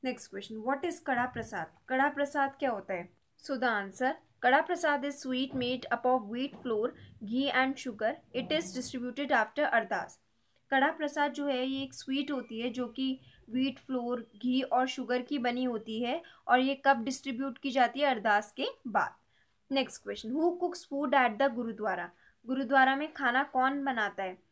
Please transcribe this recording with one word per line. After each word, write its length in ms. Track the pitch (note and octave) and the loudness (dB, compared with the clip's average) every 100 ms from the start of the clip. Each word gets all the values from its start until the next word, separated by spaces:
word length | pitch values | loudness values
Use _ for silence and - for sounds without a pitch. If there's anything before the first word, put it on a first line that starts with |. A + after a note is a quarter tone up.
नेक्स्ट 260 | C4 B3 - | -6 -6 -8
क्वेश्चन, 260 | G3 G3+ A3 | -10 -10 -8
what 280 | A3 C#4 | -2 -2
is 140 | F4 - | -2 -4
कड़ा 280 | - B3 B3 | -2 -2 -2
प्रसाद? 460 | B3 A3+ G3 D#3+ _ - | -4 -6 -6 -8 _ -4
कड़ा 200 | B3+ C#4 | 2 2
प्रसाद 480 | C#4 C#4+ D4 C4+ - | 2 -2 2 0 0
क्या 120 | C#4 | -2
होता 240 | G#3+ F#3+ | -2 -4
है? 180 | F#3 F3 _ _ _ | -6 -6 _ _ _
So 60 | - | -6
the 180 | C4+ B3 | -2 0
answer, 440 | G#3+ G3 G3 B3+ D#4+ _ _ | 0 -2 -2 -2 -2 _ _
कड़ा 180 | A#3+ C#4 | 6 6
प्रसाद 420 | D#4+ F4+ D#4+ C#4+ | 4 0 2 2
is 120 | C#4+ | 0
sweet 360 | C#4 C4 B3+ C4 | -2 -2 -2 -2
made 320 | C4+ B3 B3+ - | -2 -2 -4 -2
up 140 | - B3 | 0 2
of 140 | B3+ G3+ | 2 0
wheat 220 | A#3 C4 | -6 -6
flour, 360 | - B3+ A3 A#3 - - - | -6 -2 0 0 -4 -20 -14
ghee 280 | G#3 A#3 C#4 B3+ | -4 -2 2 2
and 180 | C4 | 2
sugar। 380 | C#4 C4 G#3 A3 D#4 _ - | 0 -8 -2 -2 -2 _ -6
It 120 | - | -2
is 120 | D#4 D4+ B3+ | -2 -2 -4
distributed 520 | B3 C4 A#3+ B3 C#4 | -4 -4 -8 -6 2
after 300 | C4+ G#3+ - | 2 2 0
अरदास। 600 | D4+ A3+ - A3+ - - _ _ _ _ _ | 2 2 2 -4 -6 -12 _ _ _ _ _
कड़ा 200 | C4+ C#4 | 2 2
प्रसाद 420 | D#4+ D4 D4+ D4 | 0 -4 0 -2
जो 140 | C#4+ C#4+ | 0 -2
है 200 | B3+ C4 | 0 -2
ये 160 | C4+ | -4
एक 120 | C4+ | -6
स्वीट 360 | - - C4+ C#4 | -6 -4 -2 -2
होती 300 | C#4 - A3+ | -4 -6 -6
है 100 | B3 | -6
जो 180 | A#3+ A#3+ | -4 -6
कि 320 | A3+ C4 C4 - _ - | -4 -4 -4 -10 _ -6
व्हीट 280 | A#3+ C4+ C4 | 0 0 -2
फ्लोर, 520 | - B3+ A#3+ A#3+ A3+ G3+ | -6 -4 -2 -6 -8 -6
घी 260 | B3 B3+ | 0 2
और 240 | C4 A#3+ C4 | 2 2 2
शुगर 360 | C4 A3 B3 | -2 -2 -2
की 160 | B3 D4 | -2 -2
बनी 260 | A#3+ A#3+ | 0 0
होती 380 | B3+ A3+ G#3+ A3 | 0 -2 -4 -4
है 200 | A#3+ D#4 - - - | -2 -4 -6 -16 2
और 120 | B3+ | 4
ये 220 | C4 C4+ C4+ | 4 2 4
कब 180 | C4+ | 4
डिस्ट्रीब्यूट 540 | A3+ C4 C4+ A#3 C#4 - | 2 -4 -4 -4 -6 -4
की 120 | C#4 | -2
जाती 300 | B3+ A#3+ B3+ | 2 2 4
है? 60 | C#4+ | 2
अरदास 460 | A#3 G#3+ G#3 G#3+ | 2 4 2 2
के 140 | - G#4 C5+ B3+ | -6 -6 -6 -2
बाद। 280 | G3+ D#3 - _ _ _ _ _ | 0 0 -4 _ _ _ _ _
नेक्स्ट 300 | C4+ C4 - | -2 0 -2
क्वेश्चन, 280 | G3+ G3+ A3 | -4 -8 -4
who 280 | C4+ E4+ F4 | 0 2 2
cooks 240 | F4 F4 - | -2 -2 -4
food 220 | C#4 D4 C#4 | -4 4 4
at 180 | B3 G#3 | 4 4
the 160 | C4+ | 0
गुरुद्वारा? 560 | A#3 A#3 A3 G#3+ F#3 F3 _ _ _ - | 2 -6 -4 -4 -4 -6 _ _ _ -6
गुरुद्वारा 500 | C4 B3+ C#4 C4 C4+ | -4 4 6 6 4
में 160 | D#4 | -2
खाना 300 | - C4 B3 | -2 0 2
कौन 420 | C#4 C4 C4 C#4+ | 0 2 2 2
बनाता 380 | C4+ A#3+ G3+ G3+ | -2 0 -2 -2
है? 160 | F#3+ F#3 _ | -6 -8 _